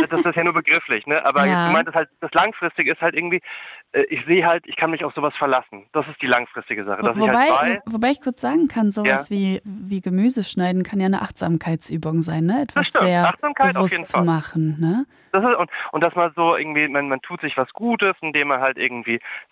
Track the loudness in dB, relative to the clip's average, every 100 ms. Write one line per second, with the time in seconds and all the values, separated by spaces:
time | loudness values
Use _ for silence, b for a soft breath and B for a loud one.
0 | 2 2 2 2 2 2 2 0 0 -4
1 | 0 0 2 4 4 2 2 2 2 -2
2 | -2 _ -2 2 2 0 -4 -2 -2 0
3 | 0 0 -2 -2 B B B B _ 0
4 | 0 -2 2 4 4 2 -2 -4 -2 -2
5 | -6 -4 -4 0 0 0 -2 -12 -6 -4
6 | -4 -4 0 0 0 -8 -8 -6 -4 -2
7 | 0 2 4 4 4 4 2 -2 -4 -2
8 | 0 0 -4 -4 -2 2 2 2 0 2
9 | 2 0 0 0 0 0 -6 -12 -8 -6
10 | -2 2 2 2 -2 -2 0 0 -2 0
11 | 0 0 -2 -4 -2 -2 -2 -4 -4 -6
12 | -2 -2 0 0 0 0 -2 -4 -2 0
13 | 2 2 2 0 -4 0 0 2 0 0
14 | -2 0 2 0 -2 -2 -2 0 0 0
15 | -2 b b 0 2 2 0 B B -2
16 | 0 2 0 2 2 2 0 -2 0 0
17 | -2 -4 -6 -8 -6 -4 -4 -4 -2 0
18 | 0 -2 -4 -2 0 0 0 0 -4 -4
19 | -4 -6 B B B